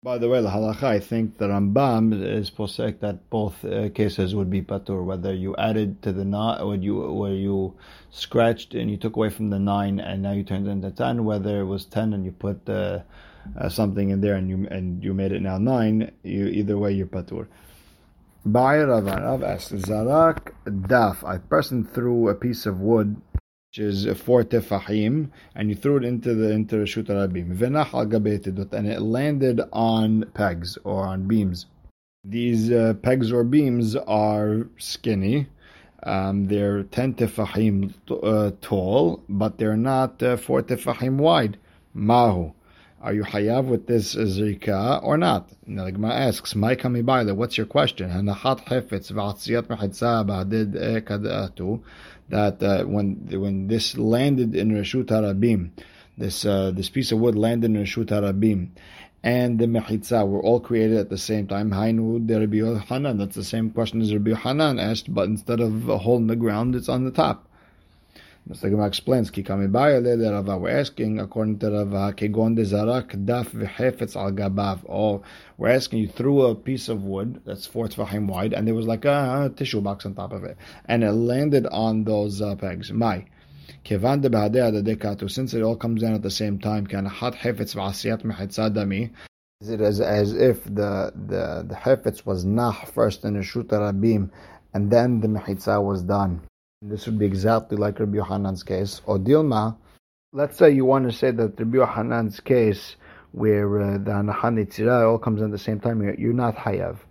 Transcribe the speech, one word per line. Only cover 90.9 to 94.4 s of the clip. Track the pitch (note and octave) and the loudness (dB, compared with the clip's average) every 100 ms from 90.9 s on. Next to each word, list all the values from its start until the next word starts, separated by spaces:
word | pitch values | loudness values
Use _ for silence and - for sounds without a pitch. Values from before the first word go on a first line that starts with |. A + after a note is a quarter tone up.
| G2+ - | -2 -4
the, | - G2 F#2 D#2+ D#2+ F2 | -6 -6 -4 -4 -6 -8
the | F2+ | -6
hefetz | - C3+ - G#2 - | 2 2 2 -4 -4
was | F#2+ F2+ | -2 2
nah | A2 A#2+ | 2 2
first | G2+ - - A2 - G#2+ | -2 -6 2 2 2 -4
in | |
the | G2+ | -4
Shuta | F#2 A#2+ A#2 | -4 -6 -2
Rabim, | G#2+ G#2 G2 A2 A2+ F#2 - | 0 0 2 2 2 0 -6